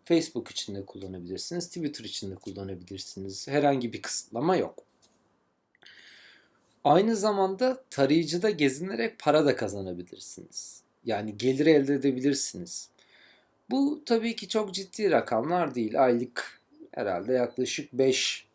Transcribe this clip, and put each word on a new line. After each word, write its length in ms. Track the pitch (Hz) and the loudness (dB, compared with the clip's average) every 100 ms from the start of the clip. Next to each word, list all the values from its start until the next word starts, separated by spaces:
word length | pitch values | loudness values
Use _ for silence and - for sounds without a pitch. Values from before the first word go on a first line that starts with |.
Facebook 460 | - 170 160 - - | 2 0 0 -8 -8
için 240 | - - | -10 -8
de 120 | 98 98 | -10 -10
kullanabilirsiniz, 800 | 98 - 92 87 92 - 175 170 | -12 -12 -12 -10 -10 -6 -6 -6
Twitter 380 | 175 151 143 | -6 -6 -8
için 260 | 107 - 98 | -10 -10 -10
de 40 | |
kullanabilirsiniz. 1120 | 92 - 95 98 90 87 95 - 98 98 98 - | -10 -12 -10 -10 -10 -12 -12 -12 -10 -10 -8 -2
Herhangi 440 | 143 143 135 120 | 2 2 2 -4
bir 100 | 104 | -6
kısıtlama 540 | - - - 117 156 180 | -4 -4 -4 -4 0 0
yok. 260 | 87 - _ _ - _ _ _ _ _ _ _ - - - - - _ _ _ - - | -2 -8 _ _ -20 _ _ _ _ _ _ _ -20 -20 -20 -20 -20 _ _ _ -20 -2
Aynı 320 | - 160 220 220 | 6 6 6 2
zamanda 680 | 214 202 190 190 254 254 _ | 2 2 0 2 0 0 _
tarayıcıda 600 | - 139 160 156 175 180 | 2 4 4 2 0 0
gezinerek 680 | 156 139 135 185 226 226 - | 4 2 2 -4 -2 -4 0
para 280 | 151 151 147 | 4 6 4
da 100 | - | 2
kazanabilirsiniz. 1300 | 107 101 95 87 87 98 - - 85 - - - _ _ | -2 -4 -8 -8 -12 -14 -14 -14 -14 -14 -14 -16 _ _
Yani 340 | 117 104 107 104 | -6 -4 -4 -2
gelir 280 | 123 131 151 | 0 4 6
elde 280 | 147 139 | 6 6
edebilirsiniz. 920 | 143 139 127 135 135 - 180 175 - - _ _ _ _ _ _ _ - | 2 2 2 0 0 -2 -6 -10 -12 -12 _ _ _ _ _ _ _ -4
Bu 320 | 262 277 294 - | 0 0 -2 0
tabii 300 | 226 226 226 | 0 2 -4
ki 120 | 190 | -2
çok 260 | 220 208 | -2 -2
ciddi 360 | 185 190 - 208 | -6 -8 -2 2
rakamlar 640 | 135 - 113 139 180 156 | 2 2 -2 0 0 0
değil. 300 | 123 107 120 | -2 -2 4
Aylık 560 | 131 120 123 - - - _ _ - | 4 4 -2 -6 -10 -14 _ _ -14
herhalde 420 | - 104 87 104 | -6 -4 -4 0
yaklaşık 600 | 127 120 - 127 - 135 | 0 0 -2 -4 -4 -6
beş 540 | 123 135 131 - - _ | 2 2 4 -2 -4 _